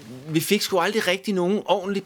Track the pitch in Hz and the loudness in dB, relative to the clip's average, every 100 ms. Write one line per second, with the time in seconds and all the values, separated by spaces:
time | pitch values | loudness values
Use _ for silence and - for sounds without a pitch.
0 | 110 127 147 160 156 208 - 190 175 220 | -18 -16 -2 0 2 0 2 2 2 0
1 | 185 185 202 190 175 202 - 196 185 202 | 0 -2 0 0 2 0 2 0 0 -4